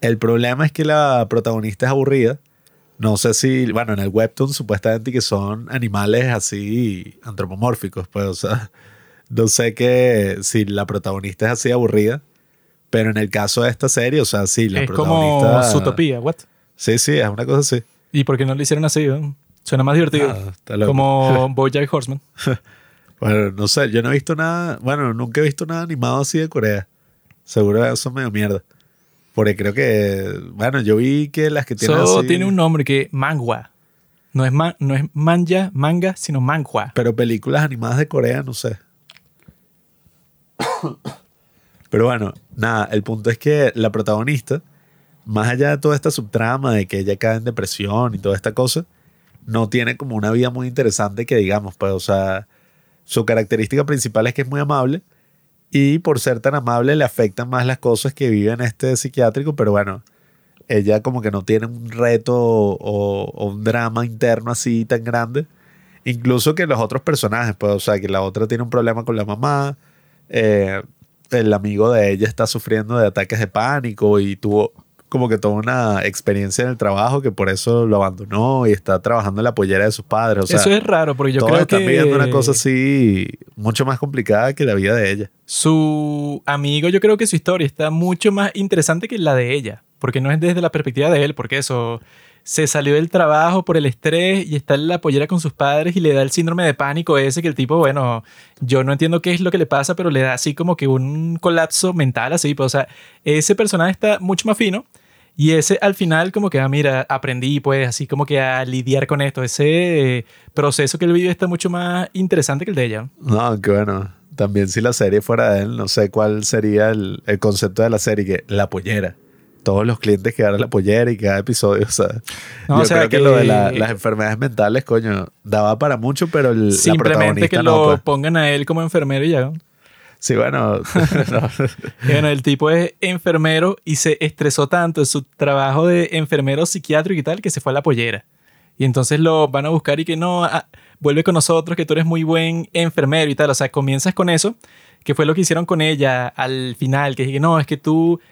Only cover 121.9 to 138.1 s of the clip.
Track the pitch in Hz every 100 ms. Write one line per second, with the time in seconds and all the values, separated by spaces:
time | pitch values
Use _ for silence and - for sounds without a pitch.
121.9 | - 104 113 - - - - - 147 156
122.9 | 165 139 147 139 127 110 107 101 127 110
123.9 | 107 113 107 107 110 135 113 104 123 -
124.9 | 117 113 98 90 _ 104 107 104 110 147
125.9 | 123 120 139 170 160 131 113 104 95 -
126.9 | 165 - 156 156 147 160 180 165 156 151
127.9 | 143 - 139 151 165 151 143 143 165 165
128.9 | 175 139 135 156 151 131 160 _ _ _
129.9 | _ - - - 117 120 139 110 101 -
130.9 | 180 160 147 131 117 123 - 135 - -
131.9 | - 127 143 151 143 139 139 151 165 175
132.9 | - 185 180 180 160 160 160 180 196 -
133.9 | 151 160 151 151 - 147 147 139 175 170
134.9 | 160 139 151 135 - 143 139 135 139 175
135.9 | 175 170 165 151 151 135 139 170 185 -
136.9 | 151 170 175 143 185 180 143 - 139 156
137.9 | 120 117